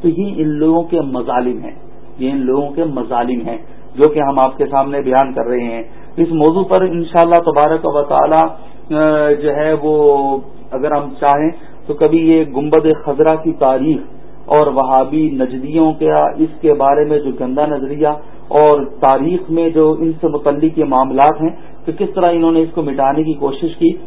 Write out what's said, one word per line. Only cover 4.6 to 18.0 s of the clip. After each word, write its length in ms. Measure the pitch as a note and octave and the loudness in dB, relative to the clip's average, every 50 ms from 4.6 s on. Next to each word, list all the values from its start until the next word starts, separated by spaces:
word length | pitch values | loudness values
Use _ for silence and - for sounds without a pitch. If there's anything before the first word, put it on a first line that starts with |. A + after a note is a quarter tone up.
| D3 | -4
سامنے 360 | C3 C#3 C3+ C3+ C#3+ C#3+ C#3+ | 0 0 0 0 0 -2 -4
بیان 320 | C3 B2+ B2+ C3 C3+ C3 B2+ | -2 2 2 2 2 2 -2
کر 120 | C3 A#2 | -6 -4
رہے 180 | A#2+ B2 B2 A#2+ | -2 -2 -2 -4
ہیں۔ 200 | A#2 A2+ A#2 A2 - - - - - - - | -4 -8 -8 -10 -12 -14 -14 -14 -12 -2 -2
اس 100 | E3+ E3 | -2 0
موضوع 320 | E3 D#3 D3+ D#3+ D#3+ F#3+ F#3+ | 2 2 4 4 4 2 0
پر 180 | F#3 F#3 F#3+ | 2 2 2
انشاءاللہ 600 | F#3 F3+ E3 E3+ E3 D#3+ - E3+ E3+ E3+ E3+ E3+ E3+ E3 | 2 2 -2 -4 -6 0 2 2 4 6 4 2 2 2
تبارک 340 | D3+ D3 D3 D3+ D#3+ D#3+ D#3+ | 2 2 2 2 2 0 -2
و 160 | D#3 C#3+ D3 | -2 0 0
تعالی، 420 | C#3+ C#3+ C#3+ C#3 C#3+ D3 D#3+ D#3+ D#3+ D#3+ - - - - - - - - D#3 | 0 0 2 2 2 4 4 2 2 2 -2 -10 -14 -14 -14 -14 -8 -4 -2
آ، 340 | D3+ D#3 D#3 D3+ D3+ D3+ D3 D3 C#3+ | 2 2 2 2 2 2 2 2 2
جو 140 | D3 D3+ C#3+ | 0 -2 -2
ہے 180 | D3 D3+ D#3 D#3 | 0 0 0 0
وہ، 200 | D3+ D3 D#3 D#3 D3+ D3 D3 C#3+ C#3 C#3 C#3 C3+ C3+ B2+ - - - - - | 0 0 0 2 4 6 6 4 4 2 -2 -2 -4 -6 -10 -14 -14 -14 -10
اگر 200 | - C3 C3+ D3+ | -8 -4 -4 -2
ہم 180 | D3+ C#3+ C3 B2+ B2+ - | -2 -2 -4 -6 -8 0
چاہیں 320 | C#3+ C#3+ C#3+ D3 D3+ D#3+ E3+ - - - - - - | 2 2 2 4 2 -2 -4 -6 -14 -14 -14 -14 -8
تو 80 | - D3 | -8 -2
کبھی 260 | - D#3 D3+ D#3+ E3 D#3+ D#3+ | 0 4 4 4 4 6 6
یہ 140 | E3 D#3+ D#3 C#3+ B2+ | 4 4 4 0 -2
گنبد 320 | C3 D3 D3+ D3+ D#3+ D3+ D#3 D#3 D3+ - | -4 0 2 2 4 4 4 0 0 0
خضرا 300 | D3+ C#3 C3+ D#3 D#3+ D#3+ | -6 0 2 2 2 2
کی 180 | D#3 D#3+ E3 D3+ | 0 -2 -4 -2
تاریخ 460 | - C#3+ C3 C3 C3 C3+ D#3 D3+ - - - - - - - - - - | 0 0 2 2 2 0 0 0 -2 -4 -10 -14 -14 -14 -14 -14 -14 -4
اور 220 | - D3 D3+ D3+ D3 | 2 4 4 4 4
وہابی 600 | B2+ C3 C3+ C3 C3+ C3+ C3 C3+ D3 D#3 D#3 D3+ | 2 0 0 2 2 2 2 2 0 0 0 0
نجدیوں 600 | C#3 C3 C3 B2+ C3 C3 C3 D3 D3+ E3 D#3+ D#3 D3+ | 0 -2 -2 -2 -4 -8 -8 -2 0 2 2 2 2
کا 320 | D3+ D#3 D#3 D3+ D3+ D3+ D3+ - - | 0 0 2 2 2 2 0 0 0
اس 240 | D#3+ D#3 - - | -2 -2 -2 -2
کے 120 | - D#3 D3 | 2 2 2
بارے 320 | C#3 C3+ C#3 C#3+ D3 D3+ | 4 4 2 4 2 2
میں 140 | D3 D3+ C#3+ | 2 0 0
جو 120 | C#3+ C3+ A#2+ B2+ | 0 -2 -6 -6
گندا 260 | C3 B2 B2+ C#3+ D3+ | -6 -4 -2 -2 -2
نظریہ 420 | D3+ D3+ C#3 C3 C#3 C#3+ D3 | -2 -2 -4 -6 -6 -2 0